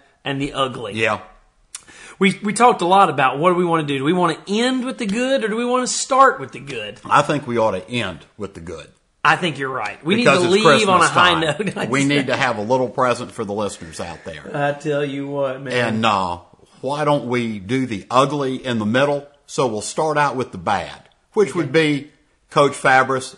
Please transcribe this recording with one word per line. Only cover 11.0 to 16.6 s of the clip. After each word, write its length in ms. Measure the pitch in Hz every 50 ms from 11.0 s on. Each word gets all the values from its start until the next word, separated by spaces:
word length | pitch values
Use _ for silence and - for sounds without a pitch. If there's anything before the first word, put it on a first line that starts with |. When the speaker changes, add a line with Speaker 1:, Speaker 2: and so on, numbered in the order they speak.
| 165 147
Speaker 1:
high 320 | 139 170 175 180 170 165 165 156 147
Speaker 2:
time. 100 | - 214 190 -
Speaker 1:
note. 140 | - - 110
<laughs> 0 |
Speaker 2:
We 160 | 120 139 139
need 220 | 139 143 143 135 127
to 80 | 127
have 220 | 117 139 127 117 104
a 40 |
little 260 | 104 107 127 131 127 117
present 420 | 101 - 127 123 120 113 127 120
for 120 | - - 113
the 100 | 101 101
listeners 460 | 104 107 98 - - - 80 80 -
out 240 | 98 85 80 76 -
there. 240 | 101 80 76 73 98 90
Speaker 1:
I 200 | 147 143 143 143
tell 300 | 143 - 156 147 143 147
you 240 | 143 135 139 139 139
what, 340 | 143 143 139 135 131 131
man. 120 | 139 131 127 123 120 113 110
Speaker 2:
And, 100 | 110 113
uh, 340 | 113 104 98 95 90 87 85 - _ - _